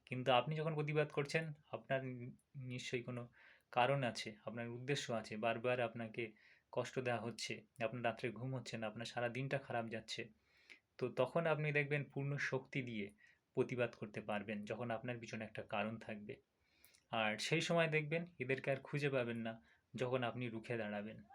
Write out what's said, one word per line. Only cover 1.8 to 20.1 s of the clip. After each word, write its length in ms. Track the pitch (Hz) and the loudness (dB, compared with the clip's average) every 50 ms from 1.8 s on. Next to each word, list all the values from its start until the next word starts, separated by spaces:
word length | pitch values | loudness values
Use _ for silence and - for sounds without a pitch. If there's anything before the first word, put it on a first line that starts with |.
| - - 135 131 131 | -2 0 0 0 0
নি-, 260 | 131 127 123 120 127 - - _ _ - | -2 -6 -6 -8 -10 -12 -14 _ _ -12
নিশ্চয়ই 480 | 139 131 127 123 127 120 - - 123 120 | -10 -8 -6 -6 -6 -4 -2 -4 -4 -2
কোনো 260 | - 123 120 120 120 - - - - - - _ _ - | -4 -6 -6 -6 -10 -14 -20 -20 -20 -20 -20 _ _ 2
কারণ 320 | 123 120 127 139 139 131 | 4 6 6 6 4 2
আছে, 320 | 117 107 - - 113 107 - - | 2 0 -2 -4 -8 -8 -10 -8
আপনার 240 | 117 107 120 120 120 | -8 -6 -6 -6 -6
উদ্দেশ্য 440 | 120 123 127 131 143 139 - - 120 | -6 -4 -2 0 0 0 0 0 -2
আছে। 240 | 113 107 - 113 | -2 -2 -2 -4
বারবার 440 | 107 110 117 113 117 113 123 123 123 | 0 2 2 2 2 2 2 2 4
আপনাকে 520 | 120 113 - 117 117 110 107 - 117 110 - - - - - - _ _ - | 2 0 0 -4 -6 -6 -4 -4 -6 -6 -6 -12 -20 -20 -20 -20 _ _ -4
কষ্ট 260 | 127 120 - - 135 | -2 -2 -2 -2 -2
দেওয়া 220 | 127 123 120 113 | 0 2 2 0
হচ্ছে, 420 | 107 120 113 - - - 117 - - _ _ - 117 | 0 -4 -6 -4 -4 -6 -6 -6 -10 _ _ -2 -2
আপনার 200 | 110 117 123 117 | -2 0 0 0
রাত্রে 260 | 117 110 - - 123 | 0 0 0 -2 -4
ঘুম 240 | 104 107 123 131 131 | -4 -4 -4 -4 -4
হচ্ছে 240 | 123 117 - - 117 | -4 -4 -4 -6 -4
না, 80 | 110 | -4
আপনার 200 | 107 104 117 117 | -4 -4 -4 -6
সারা 220 | - - 120 120 120 | -6 -2 0 0 0
দিনটা 300 | 117 123 135 135 143 135 | 0 0 -2 0 0 -2
খারাপ 280 | - - 123 117 113 113 | 0 0 -2 -2 0 -2
যাচ্ছে। 400 | 110 113 110 - - - 117 - - _ _ _ _ - - - - - _ _ _ - | -4 -6 -6 -6 -6 -6 -8 -8 -12 _ _ _ _ -20 -20 -20 -20 -20 _ _ _ -2
তো 100 | 131 123 | -2 0
তখন 380 | 110 - 127 120 - 170 165 | 4 4 4 4 4 4 4
আপনি 260 | 165 156 147 151 151 143 | 4 4 4 4 4 4
দেখবেন 320 | 147 147 139 147 147 139 | 4 4 4 2 0 0
পূর্ণ 320 | 139 - 143 139 143 143 | -2 -4 -2 -2 0 0
শক্তি 460 | 135 - - - 131 - - - 139 127 | 0 0 0 0 0 -2 -2 -2 -2 -2
দিয়ে 280 | 120 117 107 101 101 - _ - - - _ _ _ - | -2 -2 -4 -4 -4 -6 _ -20 -20 -20 _ _ _ 2
প্রতিবাদ 400 | 131 123 - 131 123 120 117 - | 2 2 4 4 2 0 0 0
করতে 260 | - - 107 - 113 | -4 -8 -8 -6 -6
পারবেন, 440 | 107 110 110 104 101 107 110 104 104 | -4 -2 -2 -2 -2 -2 -4 -4 -4
যখন 260 | - 113 107 120 120 | -4 -4 -4 -2 -2
আপনার 280 | 113 110 117 123 123 117 | -2 -2 -2 -4 -6 -6
পিছনে 260 | 113 110 - 113 110 | -6 -6 -6 -6 -6
একটা 180 | 104 - - 101 | -6 -6 -8 -6
কারণ 360 | - - 104 101 107 117 113 | -2 0 0 0 0 -2 -4
থাকবে। 380 | - - 110 104 104 104 104 - _ _ _ _ _ _ _ _ - - - - _ - | -6 -8 -8 -8 -8 -10 -10 -12 _ _ _ _ _ _ _ _ -20 -20 -20 -20 _ -2
আর 280 | - 113 110 107 107 107 | 0 2 2 2 2 0
সেই 220 | - - 156 165 | 0 2 2 2
সময় 280 | 160 - 170 170 165 160 | 4 4 4 4 4 4
দেখবেন 380 | 151 156 151 147 160 170 175 170 - - | 4 2 2 2 0 -2 -2 -4 -6 -4
এদেরকে 320 | 127 127 135 131 - 143 | -2 0 0 0 2 0
আর 60 | 139 | 0
খুঁজে 340 | - - - - 143 139 143 | 0 -2 -2 -2 0 2 2
পাবেন 260 | 135 131 120 117 117 | 2 2 2 0 0
না, 260 | 117 113 113 113 - - _ - _ _ _ - | -2 -4 -4 -6 -8 -12 _ -20 _ _ _ -4
যখন 280 | 123 131 123 | -2 0 2